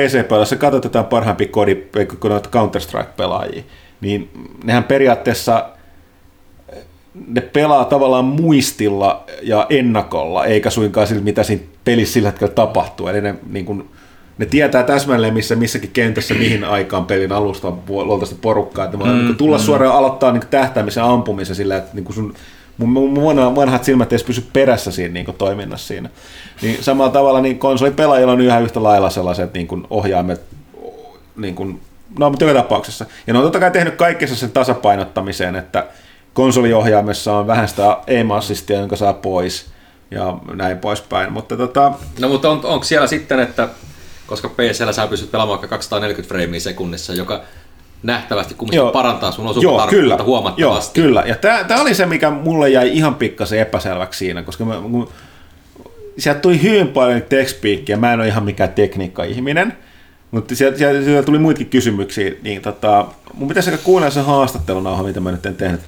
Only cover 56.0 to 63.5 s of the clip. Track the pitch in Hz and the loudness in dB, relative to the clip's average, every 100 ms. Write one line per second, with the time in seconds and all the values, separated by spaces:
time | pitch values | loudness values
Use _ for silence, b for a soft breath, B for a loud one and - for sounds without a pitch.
56 | - - 151 143 180 165 180 208 156 139 | -18 -4 -2 2 4 4 4 4 2 2
57 | 123 120 110 135 131 - 104 95 76 107 | 2 2 2 0 0 -2 -2 -2 -2 0
58 | 120 117 110 107 101 92 95 101 98 98 | 2 2 0 0 -2 -2 -2 2 0 0
59 | 90 - - 117 135 156 214 - b b | -8 -6 -6 -4 -2 0 -2 -4 b b
60 | b b b 113 - 127 135 135 143 139 | b b b -6 -4 2 2 4 2 2
61 | 139 143 139 151 160 147 127 131 120 101 | 2 2 4 4 4 2 2 2 2 0
62 | 98 - 95 - 107 98 104 104 107 104 | -4 -4 -4 -4 -8 -8 -8 -4 2 2
63 | 104 - - - 139 | 2 -8 -18 -8 -4